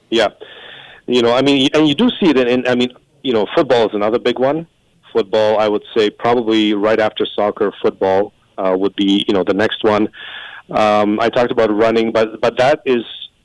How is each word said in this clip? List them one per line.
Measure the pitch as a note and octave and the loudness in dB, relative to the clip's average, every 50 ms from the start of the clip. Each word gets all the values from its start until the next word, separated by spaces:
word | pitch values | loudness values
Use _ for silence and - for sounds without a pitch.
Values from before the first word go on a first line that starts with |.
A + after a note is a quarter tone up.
| _ _ | _ _
Yeah. | A2+ A2+ G#2+ G2 - _ - - - - - - - - - - - - _ | -2 -2 -2 -2 -4 _ -20 -20 -20 -20 -20 -20 -20 -20 -20 -20 -20 -18 _
You | - B2 B2 | -2 0 0
know, | A#2 A#2 A#2+ | 2 2 2
I | B2+ | 2
mean, | C3+ C#3+ C#3+ C#3 C3 C#3+ - | 2 2 2 2 2 2 2
and | D#3 D#3 | 2 2
you | D3+ C3+ | 2 2
do | - A#3 B3 | 2 0 0
see | - - G#3 E3+ | 0 0 0 2
it | C3+ | 2
in, | C3 B2+ | 2 2
in, | A#2+ B2 B2+ A#2+ | 2 0 0 0
I | B2+ B2 | 0 0
mean, | B2 B2 B2 - - _ _ _ _ - | 0 0 -2 -4 -14 _ _ _ _ -6
you | C3+ A#2 | -2 -2
know, | G#2+ G2+ - - | -2 -2 0 0
football | E3+ D#3+ B2+ C3 A#2 A2 G2+ | 0 2 2 2 2 2 0
is | - | 0
another | G2+ G#2 A2 A2 A#2+ | -2 -2 0 -2 0
big | - B2+ A#2+ B2 | -2 -2 -2 0
one. | B2+ C3+ D3+ E3 E3 - _ _ _ _ _ _ _ - | 0 0 0 -2 -6 -12 _ _ _ _ _ _ _ -4
Football, | - A#2 G#2+ G2 G#2 A2 G#2+ G#2+ A2 G#2 | -4 -4 -2 0 0 2 2 2 2 2
I | A2 | 0
would | G#2+ G#2 G#2 - - - | 0 0 -2 -6 -4 0
say | A#2 G#2+ G#2 | 0 0 0
probably | - - - A#2 A#2+ B2 A#2 A2 A2+ A2 G#2+ G#2 G#2+ | -2 -2 -2 0 0 0 0 0 0 2 2 0 0
right | G2+ G2+ G#2+ A2 A2 | 0 0 0 2 2
after | G#2+ G#2+ - - G#2 | 0 -2 -2 -4 -6
soccer, | - - - G#2 G#2 - - A2 G2 - - | -6 -2 -2 -2 -2 -2 -2 -4 -4 -4 -2
football, | - A2 G2 - G2 F#2+ F#2+ F#2+ G#2 G#2+ - _ _ _ _ | -4 -4 -2 0 0 0 2 0 0 -2 -8 _ _ _ _
uh, | - G2 F#2+ F#2 F#2 | -4 -2 -2 0 0
would | G2 G2 - | 0 -2 -2
be, | - G2+ G2 G2 G2+ - | -2 0 0 0 0 0
you | - G#2+ | 0 0
know, | F#2+ F2 | 0 0
the | F#2+ F#2+ | 0 0
next | F#2+ G#2+ A2 - - - | 0 0 -2 -2 -2 0
one. | G#2+ G#2+ G#2 G#2+ - - - - - - - - - - - - - | 0 2 2 0 -2 -4 -14 -18 -18 -16 -16 -18 -18 -20 -20 -16 -6
Um, | - A2 G#2+ G#2+ G#2 G#2 G#2 G2+ G#2 G#2+ | -2 0 2 2 2 2 2 0 0 0
I | A#2 A#2 | -2 0
talked | - B2+ B2 A#2+ | 0 0 0 0
about | C3 A#2 A2+ G#2 G#2+ | 2 0 0 0 2
running, | G#2 A2+ A2+ A2+ A2+ A2+ A2+ | 2 2 2 2 2 0 0
but, | A2+ A2+ A2 A2 A2+ A2 | 0 0 0 0 -2 -2
but | - A#2 A#2 | -2 -2 0
that | - B2+ C3+ D3+ D3+ - | 2 2 2 2 0 0
is | C#3 B2+ A#2+ A2 - - - - - _ _ | -2 -2 -2 -2 -6 -14 -18 -18 -20 _ _